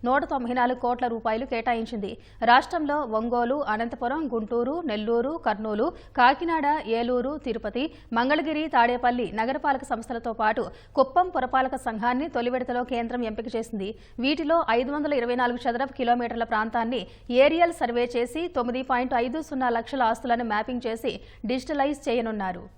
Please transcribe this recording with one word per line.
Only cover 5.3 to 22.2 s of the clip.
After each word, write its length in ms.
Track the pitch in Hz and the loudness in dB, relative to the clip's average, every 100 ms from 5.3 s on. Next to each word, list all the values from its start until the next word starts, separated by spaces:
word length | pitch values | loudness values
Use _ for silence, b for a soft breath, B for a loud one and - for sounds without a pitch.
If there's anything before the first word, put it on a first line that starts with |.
| 330 254 | -2 -2
కర్నూలు, 420 | 208 220 208 277 B B - | -2 -2 0 -2 B B 4
కాకినాడ, 460 | 247 269 339 330 285 302 196 226 | 6 6 0 0 2 0 0 -2
ఏలూరు, 340 | 233 247 247 294 - | 0 0 -2 -4 -6
తిరుపతి, 400 | 202 214 240 302 B B 226 | -4 -4 -4 -4 B B 0
మంగళగిరి, 460 | 254 302 294 302 311 294 | 2 2 0 -2 0 4
తాడేపల్లి 520 | 240 247 247 247 226 208 | 4 4 2 0 -2 -2
నగరపాలక 420 | 226 277 294 269 269 | -2 -2 0 -2 -2
సంస్థలతో 420 | 226 226 233 233 226 | -6 -4 -6 -6 0
పాటు 240 | 214 226 180 B B - | 0 0 -2 B B 2
కుప్పం 300 | 262 349 370 349 | 4 4 2 2
పురపాలక 380 | 254 262 262 262 - | 0 2 2 0 -4
సంఘాన్ని 420 | 220 233 247 311 262 | -2 0 0 0 0
తొలి 140 | 240 254 | 0 -2
విడతలో 280 | 254 247 247 247 | -2 -2 -2 -2
కేంద్రం 280 | 233 247 233 | -2 -2 -4
ఎంపిక 160 | 214 226 226 | -4 -6 -6
చేసింది. 360 | 226 220 196 220 B B 247 | -4 -4 -6 -8 B B 0
వీటిలో 340 | 302 302 330 320 226 | 0 2 2 4 2
ఐదు 120 | 254 285 | 2 -2
వందల 160 | 294 285 | 0 0
ఇరవై 180 | 240 247 | 0 2
నాలుగు 180 | 240 240 262 | 2 0 -2
చదరపు 280 | 233 262 262 | -2 -2 -2
కిలోమీటర్ల 460 | 240 240 240 233 226 220 | 2 2 2 -4 -2 0
ప్రాంతాన్ని 480 | 220 233 226 247 185 B B 247 277 | 0 -2 -2 -2 -6 B B 6 6
ఏరియల్ 340 | 320 339 339 | 6 2 2
సర్వే 240 | 254 240 240 240 | -2 0 0 0
చేసి 260 | 240 311 339 285 | -2 -4 -4 -2
తొమ్మిది 260 | 240 247 262 | -2 -4 -2
పాయింట్ 260 | 247 247 247 247 | 0 0 0 0
ఐదు 160 | 269 311 | -4 -6
సున్నా 200 | 277 254 233 | -2 0 0
లక్షల 240 | 233 277 233 | -2 0 0
ఆస్తులను 360 | 233 254 233 240 208 | 0 0 0 0 -2
మ్యాపింగ్ 300 | 220 247 233 | -2 -4 -4
చేసి 260 | 220 269 196 B B 214 | -4 -4 -6 B B -4
డిజిటలైజ్ 500 | 254 262 294 277 285 - | -4 -2 0 0 0 -2
చేయనున్నారు. 540 | 240 | -2